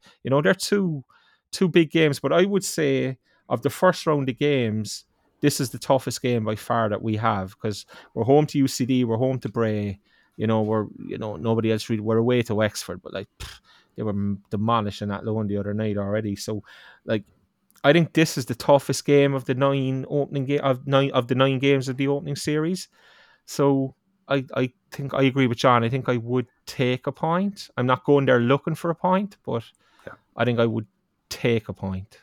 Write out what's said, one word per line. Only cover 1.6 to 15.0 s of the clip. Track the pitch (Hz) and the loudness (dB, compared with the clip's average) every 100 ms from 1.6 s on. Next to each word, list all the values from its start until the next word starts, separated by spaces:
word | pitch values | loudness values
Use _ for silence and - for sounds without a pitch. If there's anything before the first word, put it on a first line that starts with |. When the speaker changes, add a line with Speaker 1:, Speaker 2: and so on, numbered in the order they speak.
| 185 | 2
Speaker 1:
big | 175 156 | 4 2
games, | 165 156 139 | 2 2 0
but | 135 | 0
I | 165 | 2
would | 196 196 | 2 0
say | 190 - 147 135 131 131 _ _ - | -2 -2 0 0 -2 -6 _ _ -6
of | 120 | -2
the | 139 | -2
first | - 185 175 165 | 2 2 2 0
round | 147 135 | 0 -2
of | 123 | -2
games, | 147 139 113 107 104 - - _ _ _ | 0 2 0 -2 -6 -10 -18 _ _ _
this | 143 - | 0 2
is | 127 | -4
the | 120 | -4
toughest | - 135 - - | 0 0 0 -4
game | 123 120 | -2 0
by | 107 | -2
far | 107 - 117 110 | -4 -2 0 0
that | 104 | -2
we | 113 107 | -4 -2
have, | 113 101 95 - | 0 -2 -4 -8
'cause | 110 101 - - - | -8 -8 -12 -20 -10
we're | - | -2
home | 113 143 151 | 4 4 4
to | 147 | 0
U | 135 | 0
C | - 123 | 0 -2
D, | 127 | 0
we're | 120 113 | 0 0
home | 131 127 | -2 -2
to | 113 | -4
Bray, | 113 110 107 101 98 _ _ _ | -2 -2 -2 -4 -8 _ _ _
you | - 110 | -4 0
know, | 110 | 0
we're, | 107 110 104 - | 0 -2 -4 -10
you | - 98 | -12 -8
know, | 110 | -8
nobody | 92 117 113 110 | -4 -2 0 2
else | 110 - | 0 -2
really, | 110 | -4
we're | 104 113 | 0 2
away | 117 123 | 2 2
to | 113 | 0
Wexford, | 104 107 - - 90 | 0 0 -2 -10 -12
but, | - | -10
like, | 92 101 - | -10 -10 -14
pff, | - - _ _ _ | -18 -20 _ _ _
they | - | -8
were | 110 | -4
m-, | 101 101 98 - | -2 -2 -4 -6
demolishing | 101 110 117 104 - | -4 0 0 -2 -6